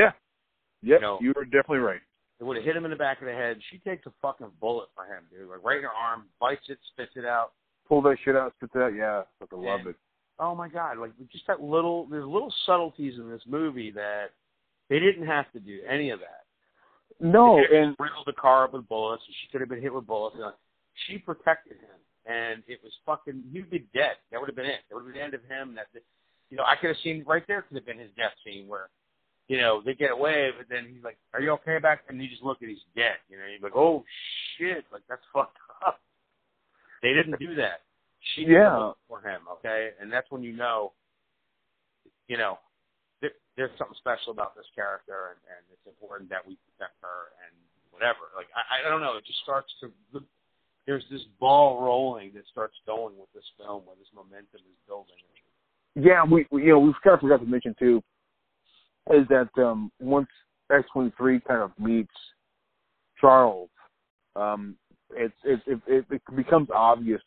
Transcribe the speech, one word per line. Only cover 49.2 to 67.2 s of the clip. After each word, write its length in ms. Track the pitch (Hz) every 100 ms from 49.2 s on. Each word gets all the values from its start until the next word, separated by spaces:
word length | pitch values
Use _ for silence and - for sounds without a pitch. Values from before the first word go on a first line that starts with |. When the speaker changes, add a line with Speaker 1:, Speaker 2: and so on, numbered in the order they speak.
| -
Speaker 2:
just 140 | -
starts 260 | - 139 - -
to, 100 | 123 104 _ 139 135 _ _ _ _ _ -
there's 180 | 139 -
this 120 | 135 113 _
ball 420 | 131 143 143 123
rolling 480 | 127 123 131 117 98
that 100 | 101 98
starts 260 | - 110 _ -
going 280 | 110 113 98
with 140 | 95
this 100 | 104 - -
film 240 | 104 101
where 120 | 92 92
this 100 | 101
momentum 480 | 104 95 98 101 104
is 160 | 92 90 -
building. 320 | 101 95 90 _ _ _ _ _ _ _ -
Speaker 1:
Yeah, 260 | 156 180
we, 220 | 160 165 147
we, 120 | 143
you 40 | 151
know, 80 | 151
we've 160 | 147 139
kind 120 | 196
of 60 | 180
forgot 200 | 139 139
to 60 | 117
mention, 280 | 123 120 110
too, 240 | 123 117 - _ _ _ _ _ _ _ _ _ -
is 140 | 151 127
that, 200 | 135 120 -
um, 320 | 120 110 107 -
once 300 | 127 139 135 _ _ _ -
X 140 | 143 -
twenty-three 480 | 135 123 - 127 127
kind 220 | 131 120
of 100 | 101 -
meets 340 | 107 113 107 - - _ _ _ _ _ _ _ _ -
Charles, 480 | 139 131 123 95 90 _ _ _ _ _ _ 98
um, 400 | 104 104 101 98 _ _ _
it's, 220 | - 113 -
it, 160 | 139 123 -
it, 140 | 120 -
it, 160 | 131 -
it 120 | 139 - 131
becomes 320 | 127 165 143
obvious 480 | 101 113 120 117 107